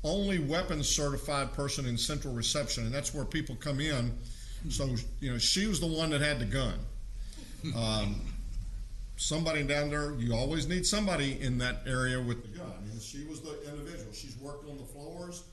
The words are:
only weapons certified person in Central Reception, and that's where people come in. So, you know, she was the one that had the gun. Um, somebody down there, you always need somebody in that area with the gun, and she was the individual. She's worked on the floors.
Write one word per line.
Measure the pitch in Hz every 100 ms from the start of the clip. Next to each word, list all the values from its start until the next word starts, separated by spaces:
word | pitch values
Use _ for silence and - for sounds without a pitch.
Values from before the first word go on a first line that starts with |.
only | 156 202 202 185
weapons | 139 160 185 156 139
certified | - 143 139 - 143 139
person | - 139 -
in | 127 117
Central | - 147 139
Reception, | 117 110 147 113 - 113
and |
that's | 139 143
where | 151
people | 131 160 - 120
come | 151 139
in. | 156 139 120 113 - - - - -
So, | - 139 110 - -
you | 135
know, | 120
she | - 185 214
was | 180
the | 170
one | 160 160
that | 147
had | 147 147
the | 110
gun. | 135 123 107 - - - - - - - - 160 117
Um, | 113 107 104 98 - - - - - - - - - -
somebody | - 156 160 156
down | 139 147 147
there, | 147 147
you | 135 117
always | 117 135 160 147
need | 180 175
somebody | 208 202 165 139 135
in | 131 127
that | 123 123 -
area | 127 127 127
with | 120 113
the | 110 104
gun, | 123 95 104
and | 113
she | - 139
was | 151 156
the | 156 147 143
individual. | 147 156 170 -
She's | - 143 123
worked | 139 143 147
on | 135
the |
floors. | - 143 151 175 175 175 -